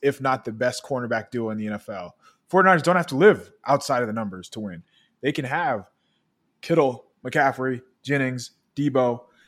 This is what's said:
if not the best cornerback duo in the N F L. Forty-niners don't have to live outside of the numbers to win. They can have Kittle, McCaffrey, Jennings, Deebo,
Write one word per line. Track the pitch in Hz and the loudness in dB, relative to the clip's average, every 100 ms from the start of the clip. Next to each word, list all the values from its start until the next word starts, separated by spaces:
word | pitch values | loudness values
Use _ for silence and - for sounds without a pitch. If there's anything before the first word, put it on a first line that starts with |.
if | 139 135 | -2 0
not | 135 131 | -2 -2
the | - | -4
best | 110 123 - | -2 -2 -4
cornerback | - 131 120 117 107 | -6 -6 -4 -6 -4
duo | 120 113 | -6 -6
in | 107 | -6
the | 107 | -6
N | |
F | 104 - | -8 -10
L. | 101 87 - _ _ _ | -14 -14 -18 _ _ _
Forty-niners | 185 185 175 | 4 6 4
don't | 151 180 | 4 0
have | 165 | 0
to | 135 | 4
live | 202 202 - _ | 6 6 0 _
outside | - 143 - 127 | 0 0 2 -2
of | 117 | -2
the | |
numbers | 110 104 92 90 | -4 -6 -8 -14
to | 113 | -12
win. | 104 85 - _ _ _ | -12 -12 -18 _ _ _
They | 135 | -4
can | 151 131 | -4 -4
have | 151 165 113 92 _ _ _ _ _ _ _ | -2 -2 -4 -8 _ _ _ _ _ _ _
Kittle, | - 165 139 120 _ _ | -2 2 2 0 _ _
McCaffrey, | 127 156 139 131 131 123 - _ | -4 2 2 2 -4 -4 -8 _
Jennings, | - 143 131 127 120 _ _ - | -2 0 0 -4 -10 _ _ -4
Deebo, | 143 131 123 120 - _ | 0 2 2 0 -8 _